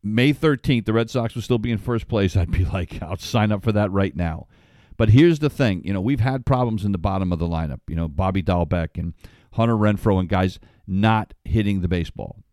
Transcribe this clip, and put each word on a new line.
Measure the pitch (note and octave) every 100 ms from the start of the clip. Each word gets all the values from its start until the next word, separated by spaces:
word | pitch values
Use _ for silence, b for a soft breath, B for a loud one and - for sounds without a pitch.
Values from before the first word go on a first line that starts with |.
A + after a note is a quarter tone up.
May | G#2 A2 C3
thirteenth, | C#3+ D#3+ C#3 - B2 A2
the |
Red | A2+ A#2
Sox | C3 A2+
would | A#2+
still | - B2
be | A2+
in | A2
first | - A#2 -
place, | A2 F#2+ F#2+
I'd | E2+
be | F2
like, | F2 F#2+ E2+ -
"I'll | D#2+ F#2
sign | - A#2+ G#2+
up | G#2
for | A2+
that | G#2 G#2
right | G2 G2
now." | C#2+ E2+ D#2+ - b b b b -
But | A2+
here's | A#2+ E3+ D#3
the | D3
thing. | - B2 F#2
You | -
know, | G2
we've | G2+ C#3
had | A#2 C3
problems | - C3 B2 A2
in | G2+
the | F#2+
bottom | F#2 F#2+ F#2
of | E2+
the | E2+
lineup. | E2 D#2+ C#2 -
You | E2
know, | E2
Bobby | D2 F#2+ F#2+
Dahlbeck | F2 F2+ E2 F2 D#2+ -
and | E2+ - b b b
Hunter | - A#2 A2+
Renfroe | G#2+ G#2 A2+ F#2+
and | F2+
guys | F#2+ F#2 - b b -
not | F#2 A2 A2 - -
hitting | - A2 G2+ G2
the | F2
baseball. | F2+ E2 - - - _